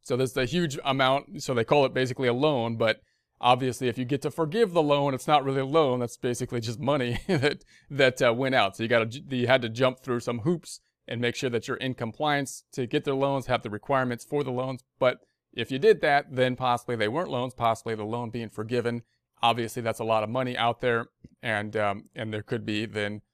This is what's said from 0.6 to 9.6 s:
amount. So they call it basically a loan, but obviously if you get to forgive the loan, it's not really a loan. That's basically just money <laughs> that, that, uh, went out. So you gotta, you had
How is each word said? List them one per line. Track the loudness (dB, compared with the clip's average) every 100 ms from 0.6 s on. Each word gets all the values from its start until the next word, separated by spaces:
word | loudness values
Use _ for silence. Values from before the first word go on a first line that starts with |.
| -2 -2
amount. | -2 2 2 2 -2 -12
So | -2
they | 0
call | 4 6
it | 4
basically | 2 -2 0 0
a |
loan, | 2 2 2 -2 0
but | 2 0 _ _ _ _
obviously | 4 4 2 -2 -2
if | -2
you |
get | -2 -2
to | -4
forgive | -4 -2 2 2
the | 2
loan, | 4 4 2
it's | -2 2
not | 2
really | 4 -2
a |
loan. | 2 4 4 2
That's | -2 -4
basically | -4 -2 -4 -4
just | -4 -4
money | 0 0 0 -4
<laughs> | 0
that, | 2 2 -2 _ _ _
that, | 4 4 4
uh, | 2
went | 2 2 2
out. | 2 0
So |
you | 2
gotta, | 2 2 -4 -8
you | -2 4
had | 4